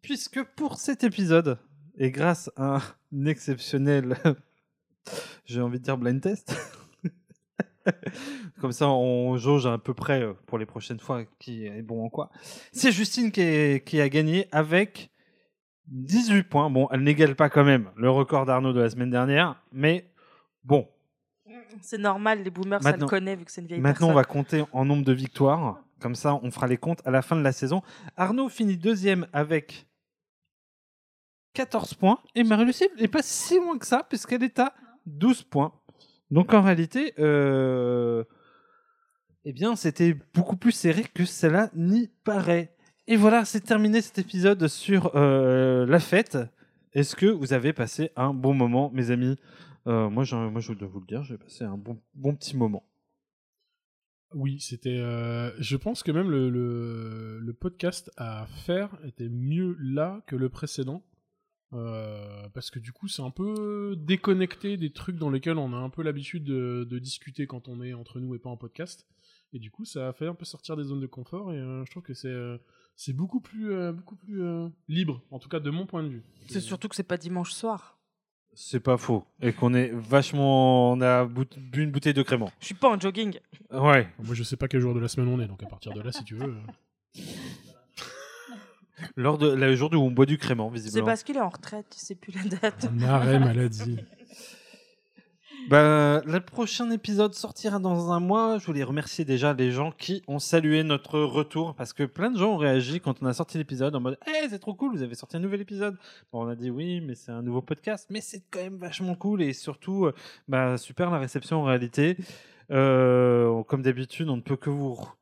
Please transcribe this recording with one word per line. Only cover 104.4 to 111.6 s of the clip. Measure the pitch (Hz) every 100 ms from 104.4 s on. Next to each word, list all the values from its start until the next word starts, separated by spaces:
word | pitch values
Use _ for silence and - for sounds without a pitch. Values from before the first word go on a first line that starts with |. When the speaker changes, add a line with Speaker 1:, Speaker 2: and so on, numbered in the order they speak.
| 302
Speaker 1:
c'est | 202
trop | -
cool, | 190 277 202
vous |
avez | 123
sorti | 120 - 165
un |
nouvel | 190 202
épisode. » | 196 202 208 185 - - _
Bon, | 120 117
on |
a | 117
dit, « | 123
Oui, | 123 170 175
mais | 156
c'est | 117 -
un | 117
nouveau | 120 123
podcast. » | 131 156 - 208 -
Mais | 208
c'est | - 202 _
quand | 190
même | 185 190
vachement | 175 - 185
cool | 180 196 208
et | 151
surtout, | 127 - 139 - 196 175
euh, | - - - -
bah, | 131 127 127
super | - 131 175
la | 165
réception | 131 143 - 160